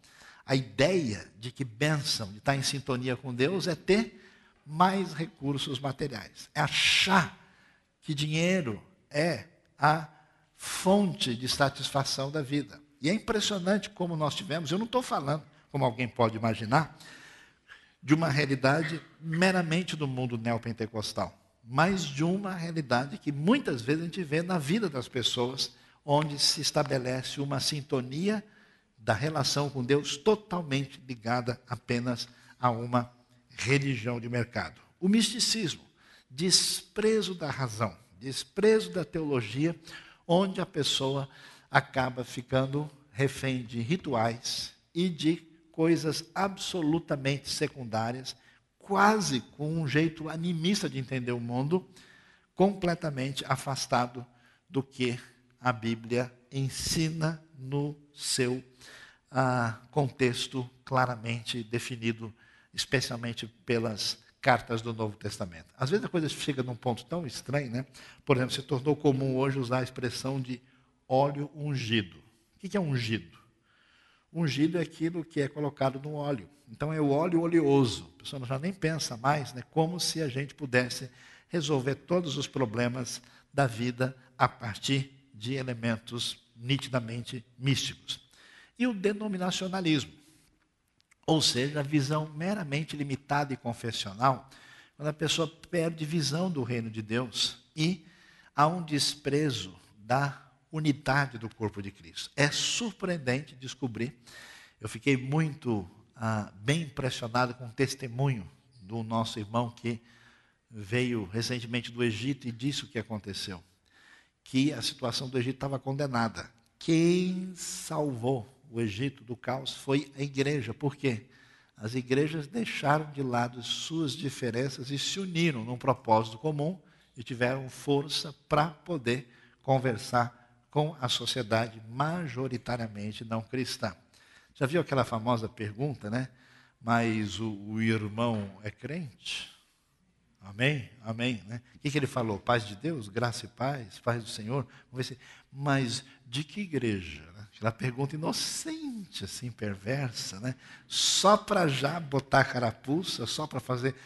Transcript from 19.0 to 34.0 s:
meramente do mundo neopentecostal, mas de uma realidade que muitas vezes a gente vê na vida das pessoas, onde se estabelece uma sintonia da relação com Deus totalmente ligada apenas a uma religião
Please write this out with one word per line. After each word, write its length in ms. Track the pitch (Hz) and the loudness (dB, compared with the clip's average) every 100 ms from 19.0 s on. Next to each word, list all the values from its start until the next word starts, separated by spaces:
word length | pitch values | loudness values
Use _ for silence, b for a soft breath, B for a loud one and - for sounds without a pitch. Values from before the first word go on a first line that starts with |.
| - - | -10 -12
meramente 720 | 160 160 185 185 170 160 185 156 | -4 2 4 4 2 0 0 -2
do 120 | 143 | -2
mundo 300 | 127 127 117 | -2 -2 -2
neopentecostal, 1000 | 117 117 117 113 107 110 104 - 98 - _ _ | 0 -2 -2 -4 -4 -4 -4 -2 -4 -6 _ _
mas 400 | 113 131 170 196 | -4 2 4 2
de 200 | 156 139 | -2 0
uma 300 | 165 190 202 | 0 0 -2
realidade 640 | 185 165 160 135 120 139 208 | -6 -6 -4 0 0 0 -6
que 140 | - | -6
muitas 500 | 143 156 277 214 139 | 0 4 4 2 -2
vezes 200 | 113 156 | 0 0
a 40 | 170 | 0
gente 180 | 196 | -6
vê 180 | 160 151 | -2 -2
na 160 | 175 180 | 0 0
vida 320 | 139 208 202 | 2 2 2
das 180 | 135 117 | -2 -4
pessoas, 680 | 131 117 - 123 139 - b b b | -2 0 2 0 0 -6 b b b
onde 360 | - 143 156 143 | 0 2 2 2
se 200 | - - | 2 2
estabelece 800 | 139 156 139 135 123 127 120 - | 0 0 2 0 0 -2 -4 -4
uma 200 | 143 139 | -2 0
sintonia 840 | - 151 131 139 127 139 196 214 - b b b b _ 110 | -2 -2 -2 -2 -2 -2 0 -2 -4 b b b b _ 0
da 60 | 110 | 0
relação 560 | 147 156 135 - 143 | 2 0 0 2 0
com 120 | 135 | -2
Deus 340 | 123 143 139 - | 2 2 2 -2
totalmente 840 | - 208 - 175 160 135 139 - 127 | 2 2 2 -4 -2 -2 -2 -8 -12
ligada 520 | 123 110 123 120 117 - | -8 -2 0 0 -4 -4
apenas 600 | 120 - 120 123 120 - B B B | -8 -2 -2 0 -4 -6 B B B
a 100 | 123 | 0
uma 420 | 113 120 123 123 - _ _ _ | 0 0 0 0 -8 _ _ _
religião 680 | - 110 139 139 127 | -6 2 2 2 -2